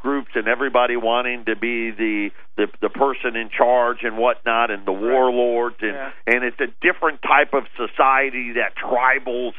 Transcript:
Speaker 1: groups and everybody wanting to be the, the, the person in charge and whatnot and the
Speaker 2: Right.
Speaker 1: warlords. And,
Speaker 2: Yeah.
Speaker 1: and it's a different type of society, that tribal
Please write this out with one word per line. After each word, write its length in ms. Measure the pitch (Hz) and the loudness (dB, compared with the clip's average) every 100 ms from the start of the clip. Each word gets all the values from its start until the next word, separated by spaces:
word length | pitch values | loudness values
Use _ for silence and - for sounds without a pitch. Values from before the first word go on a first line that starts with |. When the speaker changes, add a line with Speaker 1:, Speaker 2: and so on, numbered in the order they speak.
Speaker 1:
groups 300 | 131 139 123 120 | -2 -2 -2 -2
and 120 | 107 | 0
everybody 480 | 120 135 123 123 120 | 0 2 2 2 2
wanting 500 | 113 120 123 123 110 | 2 0 0 -4 -2
to 100 | 107 | -2
be 360 | 117 120 117 | -2 -2 -4
the, 380 | 104 113 107 101 - - - | -2 -2 0 -4 -6 -8 -2
the, 100 | 208 - | -2 -2
the 80 | 208 | -4
person 460 | - 139 123 127 113 | 2 0 0 -4 -4
in 140 | 110 | -4
charge 500 | - 120 123 120 120 | 2 4 4 4 0
and 140 | 120 110 | -2 0
whatnot 540 | 120 117 - 113 117 | 2 2 2 2 2
and 140 | 101 98 | 0 -2
the 60 | |
Speaker 2:
Right. 100 | 95 | -2
Speaker 1:
warlords. 720 | 113 131 127 123 120 120 120 117 | 2 4 4 4 2 2 0 -2
And, 120 | 110 | -6
Speaker 2:
Yeah. 180 | 143 135 - - | -4 -8 -6 0
Speaker 1:
and 180 | 123 | 0
it's 160 | 123 - | 0 -4
a 80 | 139 - | -6 -2
different 400 | 170 180 160 143 | 0 2 0 0
type 320 | - 143 143 | 2 4 4
of 100 | 139 127 - | 0 -2 -6
society, 760 | 113 - 135 135 135 127 120 | -4 2 4 4 2 -2 -4
that 220 | 117 104 - | -2 -2 -4
tribal 760 | - 123 127 135 127 123 123 | -2 2 2 2 0 -4 -4